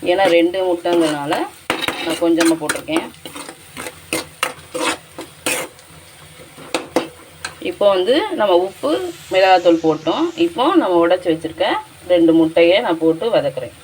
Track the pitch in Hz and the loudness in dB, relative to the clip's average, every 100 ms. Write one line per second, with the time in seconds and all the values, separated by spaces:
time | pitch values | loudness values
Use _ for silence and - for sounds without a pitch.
0 | - 180 190 170 170 185 185 170 175 170 | 0 2 4 4 2 0 -2 -2 0 0
1 | 160 151 143 185 370 - - - - - | 0 -2 -4 -4 -6 -10 -10 -8 -6 -8
2 | 170 160 170 165 165 160 151 - 139 160 | -6 -2 0 2 2 0 -2 -8 -4 -6
3 | 247 - - - - - - - - - | -6 -16 -20 -18 -18 -18 -20 -16 -16 -18
4 | - - - - - - - - - - | -10 -10 -10 -10 -10 -10 -14 -6 -6 -6
5 | - - - - - - - - - - | -10 -20 -20 -10 -6 -4 -6 -14 -20 -20
6 | - - - - - - - - - - | -20 -20 -20 -20 -20 -20 -10 -10 -6 -6
7 | 330 - - - - - - 349 202 196 | -6 -14 -20 -18 -18 -10 -10 0 2 2
8 | 185 277 415 339 208 175 185 - 269 339 | 2 0 0 -2 2 2 0 -4 -4 -2
9 | 359 - - 185 190 185 175 165 160 151 | -4 -12 -4 2 4 6 4 2 2 -2
10 | 165 208 339 - 339 - 277 381 220 175 | -2 -2 -2 0 -2 0 2 2 2 2
11 | 170 185 185 160 160 - 196 370 427 - | 2 2 0 -4 -4 -4 -2 -2 -8 -20
12 | - 180 165 165 160 175 170 190 233 165 | 0 2 4 4 4 4 4 4 0 0
13 | 160 160 226 190 139 131 117 - | 0 0 0 0 -2 -6 -12 -16